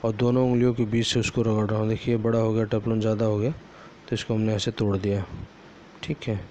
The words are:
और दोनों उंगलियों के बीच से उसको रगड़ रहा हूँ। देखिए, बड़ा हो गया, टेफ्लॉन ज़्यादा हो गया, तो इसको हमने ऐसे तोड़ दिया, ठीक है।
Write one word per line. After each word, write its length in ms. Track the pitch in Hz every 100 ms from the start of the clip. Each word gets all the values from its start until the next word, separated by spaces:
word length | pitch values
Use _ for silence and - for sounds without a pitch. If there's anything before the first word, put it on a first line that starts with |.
और 80 | 117
दोनों 300 | 107 120 127
उंगलियों 280 | 127 120 123
के 100 | 117 110
बीच 200 | 117 110
से 140 | 127
उसको 220 | 107 -
रगड़ 240 | 113 107 104
रहा 140 | 107
हूँ। 80 | 110
देखिए, 280 | 110 - 117
बड़ा 200 | 110 113
हो 140 | 113
गया, 120 | 110 107
टेफ्लॉन 340 | 110 107 113
ज़्यादा 240 | 110 107
हो 140 | 113 104
गया, 120 | 117
तो 640 | 156 - - - - -
इसको 200 | 113 -
हमने 200 | 110 110
ऐसे 160 | 107 117
तोड़ 240 | - 107 98
दिया, 280 | 101 101 92 - - - - - - -
ठीक 220 | - 151
है। 120 | - 101 -